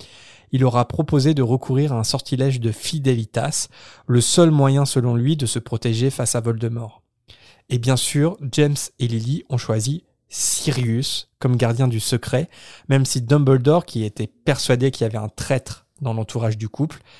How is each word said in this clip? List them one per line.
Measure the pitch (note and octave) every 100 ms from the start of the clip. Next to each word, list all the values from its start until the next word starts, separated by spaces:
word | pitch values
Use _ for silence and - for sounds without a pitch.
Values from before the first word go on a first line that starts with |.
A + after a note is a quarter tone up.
| - - - - _
il | C3
aura | C3 A#2 A#2+
proposé | - D3+ D3 C#3
de | D3
recourir | A#2+ B2+ - C3 D3
à | A#2+
un |
sortilège | A2 C3+ - B2+ C3+ C3
de | A#2
Fidelitas, | G#2+ - D#3+ C#3 A#2+ A2 - C#3+ - - - - - -
le | B2
seul | B2 - E3+
moyen | D3+ C3+ C#3 C#3
selon | C3+ A#2+ A#2+
lui | B2+ D#3+
de |
se | A#2+ -
protéger | - A2+ A#2+ A2+ C3
face | C3+ A#2
à | A#2+
Voldemort. | A2+ A2+ A2+ A#2 A2 - _ _ _ - _ _ -
Et | B2+
bien | A#2 B2+
sûr, | - C#3+ D#3 F#3 C#3
James | - D3 C#3+ - -
et | A#2+
Lily | A#2 A2+ D#3 -
ont | B2
choisi | - A2 A2 D#3 - _ _
Sirius | - - - - B2+ A#2+ A#2 D3 - - -
comme | C3 B2
gardien | C3+ A#2+ C3
du | A2+
secret, | - A#2+ - - E3 - - - -
même | C3+
si | C3+ C3
Dumbledore, | A#2 D3 C3+ C3+ B2+ E3
qui | - A#2
était | G#2+ - G#2+
persuadé | _ - C3+ - B2 C3+
qu'il | -
y | A2+
avait | A2
un | G#2+
traître | - - C3 - - _ -
dans | B2+
l'entourage | A2+ G#2+ A#2 A2+ A2
du | A2
couple, | - D#3 - _ -